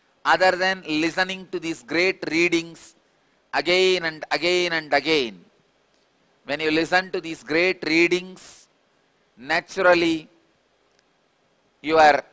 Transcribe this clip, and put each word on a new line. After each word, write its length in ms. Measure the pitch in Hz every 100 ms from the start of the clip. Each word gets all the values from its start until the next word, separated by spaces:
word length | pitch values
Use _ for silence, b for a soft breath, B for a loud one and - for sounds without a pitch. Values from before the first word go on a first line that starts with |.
| _ _ 143
other 260 | 165 185
than 320 | 180 185 190 156
listening 600 | 151 165 156 185 190 180
to 100 | 180
these 220 | 165 156
great 400 | - 156 185 185 151
readings 640 | 160 175 170 165 165 - - _ _ _ _ _
again 500 | 139 147 180 185 185
and 220 | 165 156 -
again 440 | 147 165 180 175
and 200 | 165 151
again. 520 | 143 143 156 123 92 - _ _ _ _ _ _ _ _ _
When 160 | - 147
you 120 | 156
listen 380 | 156 165 180 185
to 100 | 190
these 200 | 165 156
great 400 | 117 160 180 185 151
readings, 800 | 160 170 180 185 185 - - - _ _ _ _ _ _ -
naturally 880 | 131 165 - 190 180 175 170 160 160 _ _ _ _ _ _ _ _ _ _ _ _ _ _ _
your 400 | 143 160 151 143 -